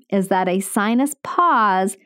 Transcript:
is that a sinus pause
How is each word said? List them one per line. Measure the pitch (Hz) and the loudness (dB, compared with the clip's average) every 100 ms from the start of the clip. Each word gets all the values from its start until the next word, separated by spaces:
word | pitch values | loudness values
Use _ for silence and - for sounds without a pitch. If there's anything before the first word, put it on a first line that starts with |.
| - | -2
is | 202 190 | -2 0
that | 190 180 | 0 0
a | 190 | -2
sinus | 196 - 208 240 285 - | -2 -2 0 0 -2 -4
pause | - - 349 262 208 190 190 - | -6 0 2 2 2 0 -2 -6